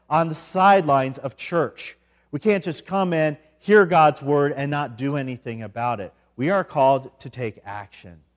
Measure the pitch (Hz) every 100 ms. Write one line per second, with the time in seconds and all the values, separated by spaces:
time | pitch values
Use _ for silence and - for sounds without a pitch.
0 | - 156 165 156 - 185 196 196 151 139
1 | 131 127 135 - - 170 123 - - -
2 | _ _ _ 147 214 196 175 - - 196
3 | 185 165 156 147 _ _ - 208 180 170
4 | 151 143 139 143 143 139 143 147 139 117
5 | 139 147 131 123 120 113 107 117 120 110
6 | 92 _ _ - 143 196 - 147 135 135
7 | 127 - 131 127 117 - 98 104 98 -
8 | 98 82 _